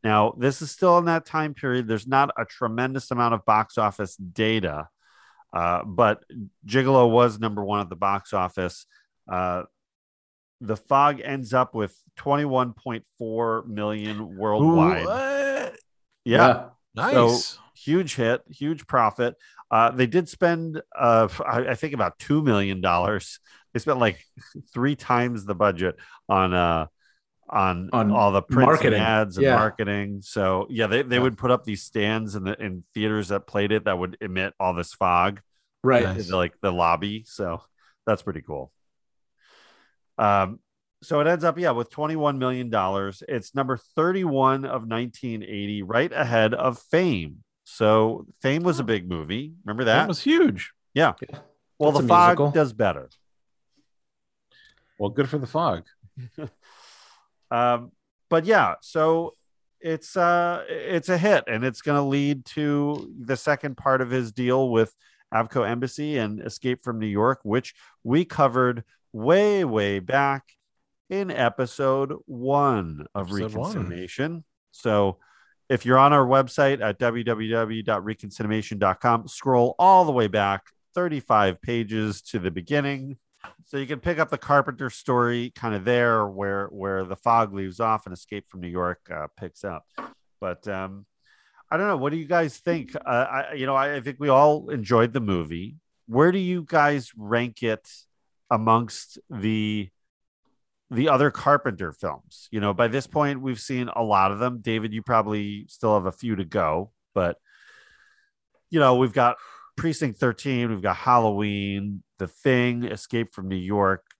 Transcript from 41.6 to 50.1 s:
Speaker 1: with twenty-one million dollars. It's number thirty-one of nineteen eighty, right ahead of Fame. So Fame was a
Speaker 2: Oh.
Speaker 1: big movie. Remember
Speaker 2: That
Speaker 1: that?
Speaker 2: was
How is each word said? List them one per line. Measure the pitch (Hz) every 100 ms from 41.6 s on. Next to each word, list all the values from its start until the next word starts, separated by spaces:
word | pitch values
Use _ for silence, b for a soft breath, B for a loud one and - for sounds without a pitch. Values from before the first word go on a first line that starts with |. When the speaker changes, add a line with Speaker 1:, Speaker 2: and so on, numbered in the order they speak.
| 175
Speaker 1:
with | 120 117
twenty-one | - 151 160 147 135
million | 127 127 123
dollars. | 110 95 98 98 92 -
It's | 127 -
number | 139 131 127 _
thirty-one | - 165 190 180 135 131 135
of | 135 123 113
nineteen | 113 123 - 127 113
eighty, | 98 104 101 104
right | 95 117 170
ahead | 147 131 117 110
of | 117 131 117 -
Fame. | 160 180 107 78 - _ _
So | - - 107 110 110 117 113 _
Fame | 131 147
was | 175 143
a |
Speaker 2:
Oh. | 113
Speaker 1:
big | 107 90
movie. | 87 78 104 147 170
Remember | 196 107
Speaker 2:
That | 120 117
Speaker 1:
that? |
Speaker 2:
was | 165